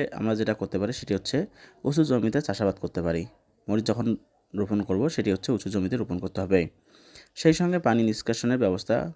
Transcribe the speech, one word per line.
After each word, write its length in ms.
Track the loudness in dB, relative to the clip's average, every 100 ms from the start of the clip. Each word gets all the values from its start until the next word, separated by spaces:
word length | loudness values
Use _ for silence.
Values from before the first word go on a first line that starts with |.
| 0
আমরা 200 | -2 -2
যেটা 200 | 0 0
করতে 220 | -2 -2 -2
পারি 140 | -2
সেটি 200 | -4 -2
হচ্ছে 240 | -2 0 -2 -2 -8 -20 -6
উঁচু 180 | -2 2
জমিতে 340 | 4 4 2 0
চাষাবাদ 340 | -2 0 0 0
করতে 200 | -4 -4
পারি। 200 | -2 -2 -4 -12 _ _ -2
মরিচ 160 | 0 0
যখন 200 | 0 0 -2 _ _ _
রোপণ 240 | -6 -2 -2
করব 200 | 0 0 0
সেটি 220 | 0 0
হচ্ছে 180 | 0 0
উঁচু 160 | -2 -2
জমিতে 260 | -2 -2 -2
রোপণ 200 | -4 -6
করতে 200 | -6 -4
হবে। 200 | 2 2 2 -6 _ -20 -20 -20 -18
সেই 200 | 0 2
সঙ্গে 240 | 4 2 2
পানি 220 | 2 4
নিষ্কাশনের 560 | 2 0 -2 -2 0 2
ব্যবস্থা 380 | 2 0 0 -2 -2